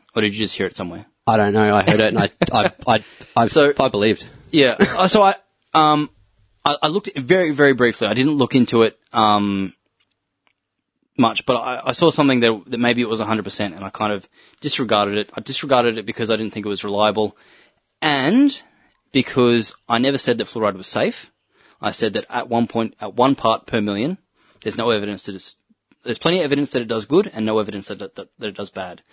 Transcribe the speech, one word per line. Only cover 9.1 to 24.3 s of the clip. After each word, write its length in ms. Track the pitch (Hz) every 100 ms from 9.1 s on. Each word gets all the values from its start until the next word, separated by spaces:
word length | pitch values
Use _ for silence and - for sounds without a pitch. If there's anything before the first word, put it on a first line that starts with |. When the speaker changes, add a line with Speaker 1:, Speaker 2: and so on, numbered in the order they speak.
Speaker 1:
um, 600 | 120 107 104 101 98 95 - _ _ _ _ _ _ _ _ _ _ _ _ _ -
much, 280 | 117 110 -
but 100 | 123
I, 260 | 127 127 131
I 40 |
saw 160 | 127 170
something 320 | 151 143 127
that, 220 | 117 110 85
that 100 | 120
maybe 240 | 120 120
it 80 | 117
was 100 | 110
a 40 | 107
hundred 180 | 110
percent, 300 | 95 - 101 85
and 80 | 95
I 40 |
kind 220 | - 107
of 160 | 101 - _ _ _
disregarded 560 | 147 - 120 107 101 104
it. 140 | 104
I 80 | -
disregarded 560 | 113 135 147 131 120 113
it 80 | 104
because 240 | 110 110
I 60 | 110
didn't 160 | 110
think 120 | 110 104
it 40 |
was 140 | 98
reliable, 540 | 104 101 107 104 107 - _ _ _ _ _ _
and 560 | 156 143 135 233 285 - - _ _ _ _
because 640 | 135 123 - 120 120 110 - -
I 100 | 117
never 180 | 131 139
said 200 | - 117
that 80 | 104
fluoride 280 | 117 107 95
was 120 | 95
safe. 440 | - 147 - - _ _ _ _ _
I 100 | -
said 220 | - 113
that 120 | 104 -
at 200 | 120 120
one 180 | 117 117
point, 280 | 117 113 -
at 160 | 104 101
one 200 | 127 139
part 300 | 113 110 -
per 140 | 120
million, 360 | 104 101 131 190 _